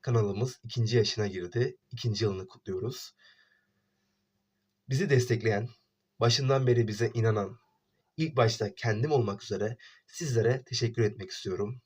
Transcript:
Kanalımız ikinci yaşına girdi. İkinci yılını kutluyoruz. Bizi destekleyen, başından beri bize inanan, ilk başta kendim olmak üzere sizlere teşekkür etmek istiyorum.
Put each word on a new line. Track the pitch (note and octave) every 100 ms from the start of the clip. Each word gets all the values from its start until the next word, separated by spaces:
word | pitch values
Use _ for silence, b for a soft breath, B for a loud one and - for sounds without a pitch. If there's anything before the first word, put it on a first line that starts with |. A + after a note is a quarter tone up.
Kanalımız | - A#2 G#2 F#2+ B2+ -
ikinci | A2+ B2 A2 A#2+
yaşına | G#2 - G2+
girdi. | F#2+ F2 A#2+ B2 - _
İkinci | A#2 A#2+ G#2
yılını | A2 F#2+ F#2
kutluyoruz. | - - F#2 - - - b b b b b b b _ _ _ _ _ _ _ _ _ _ -
Bizi | C3 F#3
destekleyen, | C3 A#2+ A2 A2 G#2 A#2+ - _ _ _ _
başından | A#2 A#2 C3+ C3+ B2+
beri | A#2+ G#2+
bize | G#2 A#2
inanan, | A#2+ A2 G#2+ G2 - _ _ _ _ _ -
ilk | D#3+ B2+
başta | A2+ - G#2
kendim | - A#2 G#2 D3
olmak | C#3+ G#2 G2+
üzere | - G2 G#2 - B B _
sizlere | - D#3+ A#2 A2 - -
teşekkür | A#2+ A2+ A2+
etmek | G#2+ - F#2+
istiyorum. | - G2 F#2 G#2 B2+